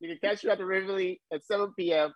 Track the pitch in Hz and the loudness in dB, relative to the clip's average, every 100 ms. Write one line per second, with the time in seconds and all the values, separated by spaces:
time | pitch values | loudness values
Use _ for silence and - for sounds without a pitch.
0 | 165 165 202 208 - 196 185 190 190 196 | -12 -4 -2 0 0 0 2 -2 0 -2
1 | 185 185 _ 156 - 202 202 - 175 160 | -2 -4 _ -10 -2 -2 -2 -2 0 2
2 | 151 | 2